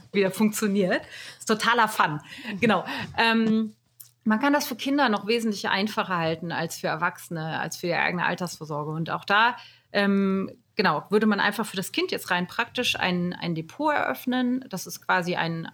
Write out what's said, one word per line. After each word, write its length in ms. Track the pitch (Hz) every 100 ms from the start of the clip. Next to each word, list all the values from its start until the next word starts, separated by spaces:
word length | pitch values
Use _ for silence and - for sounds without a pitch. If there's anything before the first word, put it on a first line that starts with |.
| -
<laughs> 60 |
wieder 200 | 196 190
funktioniert. 680 | 190 214 214 214 196 180 285 - - - -
Ist 80 | -
totaler 400 | 214 226 240 214
Fun. 320 | - 185 147 - - 226 196
Genau. 240 | 226 190 - 269 - -
Ähm, 560 | 226 226 220 220 214 - _ _ - _ 220
man 140 | 214
kann 100 | 277
das 160 | 285 285
für 80 | 247
Kinder 320 | 269 285 262
noch 180 | 208 202
wesentlich 440 | 233 226 196 -
einfacher 480 | 196 214 220 180 180
halten 340 | 160 165 175
als 260 | 143 165 -
für 100 | 180
Erwachsene, 720 | 156 175 - - 165 160 143
als 180 | 165 -
für 100 | 175
die 80 | 151
eigene 300 | 143 175 165
Altersvorsorge. 680 | 175 180 - 151 147 151
Und 180 | 156 160
auch 160 | 165 -
da, 300 | 202 233 240 - - _
ähm, 580 | 202 202 196 196 190 190 - _ -
genau, 280 | 190 147 -
würde 160 | 208 214
man 120 | 196
einfach 280 | 196 214 214
für 80 | 185
das 160 | 175
Kind 180 | - 359
jetzt 200 | - -
rein 160 | 180 180
praktisch 520 | - 240 - 240 -
ein, 340 | 180 180 175
ein 200 | - 175
Depot 400 | 160 160 - 302
eröffnen. 720 | 294 - 262 - 254 247 254 -
Das 180 | 180 -
ist 180 | - -
quasi 300 | 185 175 170
ein, 340 | 165 165 165